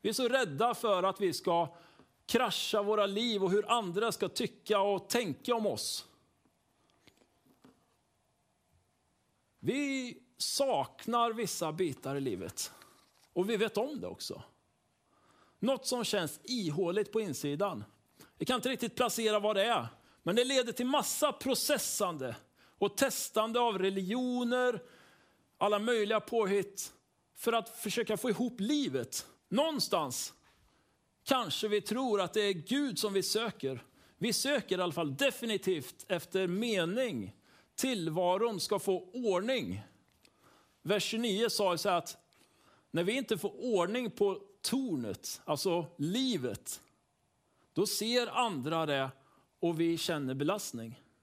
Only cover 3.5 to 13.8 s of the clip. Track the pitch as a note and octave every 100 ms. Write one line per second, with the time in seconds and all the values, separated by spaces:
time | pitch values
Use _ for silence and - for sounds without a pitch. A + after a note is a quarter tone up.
3.5 | G3+ G#3 A#3+ G3 F3 A3+ - F#3+ - A#3+
4.5 | - - G#3 G3+ G3 - A#3+ G#3+ C3+ -
5.5 | A#3 G#3+ A2 - - - _ _ _ _
6.5 | _ _ _ _ _ - _ _ _ _
7.5 | _ - _ _ _ _ _ _ _ _
8.5 | _ _ _ _ _ _ _ _ _ _
9.5 | _ - C4 C#4+ C4+ B3 - _ _ -
10.5 | - C#4 A3+ A#3 - - A#3+ A#3 A3+ G#3+
11.5 | - D#3+ D#3 F3+ C3 C3 C#3 C3+ F#2 F2
12.5 | - - - - - _ _ _ - F#3+
13.5 | A3 G#3+ G3+